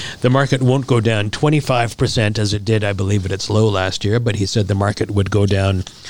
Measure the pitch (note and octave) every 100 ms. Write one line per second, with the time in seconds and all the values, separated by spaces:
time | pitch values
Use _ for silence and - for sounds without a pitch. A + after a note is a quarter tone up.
0 | - - B2+ C3+ C#3 B2+ B2+ C3+ C3 A#2+
1 | A#2 G#2+ G#2 - D3+ D3+ - B2 A#2 -
2 | C3 B2 G#2+ G#2+ G#2 G#2 G2 A2 G#2 G2
3 | G2 G#2 F#2 G2 - G#2 A2 G2 F#2+ -
4 | G2+ A#2 A#2 G2 G2 A#2 F#2+ G2 G2+ -
5 | G#2+ G2+ F#2+ G2+ G2+ G2 G2 F#2 - -